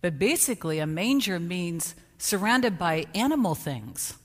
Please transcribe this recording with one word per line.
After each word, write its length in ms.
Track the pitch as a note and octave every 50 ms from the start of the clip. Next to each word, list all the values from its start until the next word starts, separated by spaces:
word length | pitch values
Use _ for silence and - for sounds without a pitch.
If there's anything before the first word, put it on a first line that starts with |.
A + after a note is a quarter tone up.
but 180 | - F3+ E3 C3+
basically 640 | D#3+ B3 D#4 F4 - - A#3+ - - E3 D#3 D#3
a 60 | D#3
manger 520 | D3+ D#3 D#3+ F#3+ A#3 C4+ C#4 A#3 G3+ F#3+ F3
means 560 | E3+ E3+ F3+ F3+ F3+ E3+ E3+ E3+ D#3+ - - - - _ _ _
surrounded 580 | - - - G3 F#3 G#3+ A#3+ C4 B3 A#3+ G3
by 300 | D#3+ F3+ E3+ D#3+ D#3+ E3 D#3+ -
animal 400 | F#3+ A#3 C4+ D#4+ D4 A#3+ F#3 D#3
things 600 | - - D3+ C#3 A#2+ G#2 A#2+ - - - - - - _